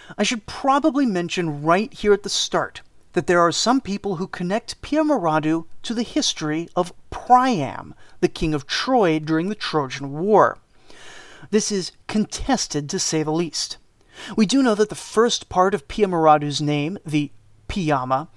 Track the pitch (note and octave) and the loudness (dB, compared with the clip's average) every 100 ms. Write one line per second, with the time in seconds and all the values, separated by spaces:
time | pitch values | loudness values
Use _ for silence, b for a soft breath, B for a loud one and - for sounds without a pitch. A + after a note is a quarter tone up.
0 | B - G#3 A#3 - - C#4 C#4 D#4 C4 | B -2 -2 -2 -8 -2 2 4 4 2
1 | C4 F3+ E3+ - E3+ D3 D#3 F3+ A3 - | 0 0 -2 -2 -2 -2 2 2 0 -2
2 | G#3 G3+ G3+ - - F3 B2 - - - | 2 2 2 -4 0 -2 -2 -8 -20 -20
3 | - F3+ - F3 E3+ - A3 C4 - G3 | -6 -4 2 4 4 2 2 0 0 -6
4 | G3+ E3 F#3+ - F3 G#3+ - - - D4+ | -4 -6 -6 -6 -2 -2 -4 -14 -2 0
5 | D#4 C4+ E3+ D#3 D#3 E3 E3 - - A3+ | 2 0 2 0 0 -2 -4 -12 -6 -6
6 | A#3+ D4+ - - D#3 D#3 E3+ - F3+ - | -2 -2 -2 -4 -4 -4 -2 -2 -2 -6
7 | - - - B3 C4 G3+ B2+ - - - | -16 -14 4 4 6 0 -2 -6 -14 -18
8 | b b F3+ - E3 D3+ - - - B3+ | b b -2 0 -2 -2 -4 -4 0 2
9 | F#3 D#3 D3+ D#3+ F3+ G#3+ - D#3 C3 C3 | 4 2 0 0 -2 -6 -2 -2 -2 -6
10 | C#3 C#3+ G3 G3+ B2+ - _ B B B | -8 -4 4 6 6 2 _ B B B
11 | B B B B B G#3+ - G3+ E3 _ | B B B B B -2 0 -4 -6 _
12 | - G#3+ G#3 - - B3 - D3 D3 F#3 | -6 -4 -4 -6 -4 -2 -2 -6 -6 -6
13 | - D#3+ D3+ D#3 E3+ - - - _ _ | -2 -2 0 -2 -4 -6 -10 -12 _ _
14 | B B B G#3+ G#3 C4+ C4 G3+ G#3+ D#3 | B B B 0 2 4 2 2 0 -2
15 | - G#3 A#3 - - F3+ F#3 F#3+ - - | -4 2 2 0 -2 2 2 0 -6 -2
16 | G3 F3 D#3 D3+ D3 C#3 D3 D3 D3+ G3+ | 0 4 6 6 4 -2 0 0 -2 -6
17 | D#3+ D3+ C#3+ - _ - - G#3 D#3 C#3 | -2 -2 -2 -10 _ -20 -8 -4 0 0
18 | B2+ C3 D#3+ | 0 -2 -2